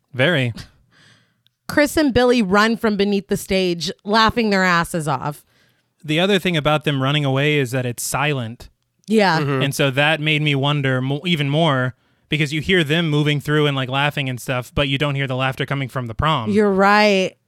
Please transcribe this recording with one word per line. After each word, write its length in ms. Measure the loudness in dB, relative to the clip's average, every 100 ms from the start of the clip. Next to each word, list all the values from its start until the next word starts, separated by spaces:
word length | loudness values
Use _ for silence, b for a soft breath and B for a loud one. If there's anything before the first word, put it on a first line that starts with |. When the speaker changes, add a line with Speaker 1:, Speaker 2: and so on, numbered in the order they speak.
| _
Speaker 1:
Very. 400 | -2 0 2 0 -4 -14 _ _ b b b b b _ _ -4
Speaker 2:
Chris 280 | 0 2 2
and 160 | 0
Billy 280 | 2 2 2
run 340 | 2 2 2 0
from 200 | -2 0
beneath 300 | 0 0 -2
the 100 | -6
stage, 540 | -2 -2 0 -2 -6 -8
laughing 460 | -2 2 2 0 0
their 140 | 2
asses 440 | 2 2 0 -4 -4
off. 380 | -4 -6 -10 _ _ _ _ _ _
Speaker 1:
The 160 | -4 0
other 200 | 2 2
thing 180 | 2 0
about 260 | 0 0
them 180 | 0 0
running 220 | 0 0 0
away 320 | 0 2 0
is 140 | 0
that 140 | -2 -4
it's 180 | -6
silent. 680 | -6 -2 -2 -2 -6 -10 -18 _ _ _ -2
Speaker 2:
Yeah. 320 | 2 4 2
Speaker 3:
Mm-hmm. 220 | 0 0
Speaker 1:
And 120 | -2 0
so 140 | 0
that 280 | 2 0 0
made 220 | 0 0
me 140 | 2 0
wonder 460 | 0 0 0 -2
mo-, 200 | -2 -4 -2
even 240 | -2 0
more, 460 | 2 2 0 -2 -6 _ _ _
because 220 | -2 -2
you 100 | -2
hear 220 | 0 2
them 260 | 2 0 0
moving 300 | 0 0 0
through 280 | 0 0 0
and, 80 | 0
like, 140 | -4
laughing 400 | -2 -2 -2 -6
and 100 | -6
stuff, 320 | -6 -6 -4
but 140 | -4 -2
you 80 | 0
don't 180 | -2 -2
hear 120 | -4
the 80 | -2
laughter 300 | -2 -4 -4
coming 220 | -4 -6
from 180 | -8 -8
the 80 | -2
prom. 340 | 0 0 0
Speaker 2:
You're 200 | 2 2
right. 640 | 4 4 4 4 2 0 -6